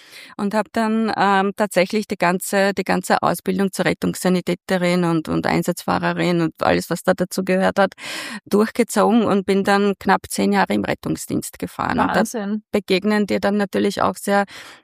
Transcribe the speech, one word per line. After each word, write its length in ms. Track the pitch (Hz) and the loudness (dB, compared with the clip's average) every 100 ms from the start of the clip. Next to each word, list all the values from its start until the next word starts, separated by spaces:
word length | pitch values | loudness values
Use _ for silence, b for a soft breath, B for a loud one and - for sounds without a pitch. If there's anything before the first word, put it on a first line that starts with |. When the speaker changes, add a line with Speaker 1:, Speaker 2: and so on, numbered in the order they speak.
| B B B B | B B B B
Speaker 1:
und 160 | 202 | -2
habe 160 | 214 202 | -2 -2
dann, 380 | 233 220 220 226 - | -2 0 0 0 2
ähm, 360 | 196 196 196 - | 2 2 2 0
tatsächlich 500 | 208 180 185 220 - | 0 2 2 0 -2
die 120 | 196 | 0
ganze, 560 | 175 180 - 202 196 | 2 0 0 2 2
die 100 | 196 | 0
ganze 380 | 185 185 - - | 0 0 0 0
Ausbildung 500 | - 175 - 190 196 | 0 -2 -2 0 0
zur 140 | - 170 | 0 -2
Rettungssanitäterin 1160 | 175 175 - 180 180 175 180 - 185 175 180 | 0 -2 0 0 0 0 -4 -2 0 2 2
und, 260 | 170 165 165 | 2 0 -2
und 160 | 165 - | -2 0
Einsatzfahrerin 960 | 170 175 175 - 180 175 175 170 170 | 0 0 -4 -2 -2 0 -2 0 0
und 100 | 160 - | -2 0
alles, 280 | - 175 - | 0 0 -2
was 120 | 170 | -2
da 120 | - | 0
dazu 280 | 185 185 - | 0 -2 -4
gehört 360 | 185 185 185 196 | 0 0 2 2
hat, 160 | 196 - B B B 220 | 0 -2 B B B -12
durchgezogen 800 | - 202 220 - 226 220 190 233 | -2 0 2 0 0 2 4 4
und 220 | 196 202 190 | 4 2 2
bin 180 | 196 | 0
dann 300 | 196 196 202 190 | 2 2 2 0
knapp 280 | 202 190 - | 0 0 -2
zehn 240 | - 196 | -2 0
Jahre 220 | 202 185 | 2 2
im 100 | 208 | 0
Rettungsdienst 720 | - - 160 156 - - - - | -2 -4 -4 -6 -4 -6 -6 -10
gefahren. 400 | 180 - - - | -10 -6 -4 0
Und 100 | 208 | 0
da 60 | 180 | 0
Speaker 2:
Wahnsinn. 460 | 226 220 202 214 - | 0 -4 -4 -6 -4
Speaker 1:
begegnen 540 | 208 - 180 208 208 202 | -4 0 0 2 0 0
dir 140 | 208 | 0
dann 160 | 202 208 | 0 0
natürlich 460 | 202 202 208 - | 0 0 0 2
auch 140 | 196 185 | 0 -2
sehr 280 | 202 202 196 B B B | 0 0 0 B B B